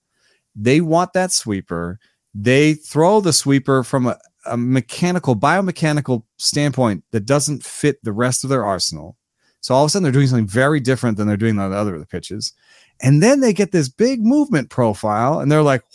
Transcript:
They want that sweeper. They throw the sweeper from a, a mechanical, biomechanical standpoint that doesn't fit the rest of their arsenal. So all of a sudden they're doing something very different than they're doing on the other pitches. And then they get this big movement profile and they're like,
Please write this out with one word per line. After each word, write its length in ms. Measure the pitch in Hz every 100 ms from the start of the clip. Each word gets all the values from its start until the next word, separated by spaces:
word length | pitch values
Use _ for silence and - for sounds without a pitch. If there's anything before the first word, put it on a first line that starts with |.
| _ _ _ _ _ -
They 240 | 110 147
want 320 | 165 165 180
that 180 | 185 185
sweeper. 720 | - - 98 - 85 85 95 _ _ _
They 400 | 101 104 131 151
throw 460 | 151 - 143 165 214
the 120 | 190
sweeper 520 | 143 143 139 135 135
from 220 | 120 135 123
a, 100 | - _ _ -
a 100 | 120
mechanical, 800 | 120 131 - - 175 180 147 110
biomechanical 880 | 139 180 190 - 160 147 135 123 - _
standpoint 680 | - 151 147 131 120 92 -
that 140 | 113 104
doesn't 360 | 143 143 135
fit 400 | - - 147 139
the 100 | 117
rest 300 | 101 123 127
of 80 | 131
their 140 | 135
arsenal. 520 | 104 92 - 78 80 - _ _ _ _
So 140 | - 127
all 80 |
of 40 | 151
a 20 |
sudden 120 | 196
they're 80 | 165
doing 160 | 131 139
something 220 | 123 104
very 320 | 107 135 156
different 360 | 123 127 120 104
than 120 | 104
they're 80 | 104
doing 200 | 113 104
on 100 | 98
the 60 | 98
other 280 | 104 82 -
pitches. 460 | 90 - 107 - - _ _ _ _
And 220 | 127 147
then 160 | 202 277
they 140 | 254
get 180 | 185 202
this 180 | 175 135
big 360 | - 233 262
movement 460 | 214 294 294 180 123
profile 680 | - 117 104 107 104 123 160
and 140 | 139
they're 100 | 151
like, 200 | 147 131 -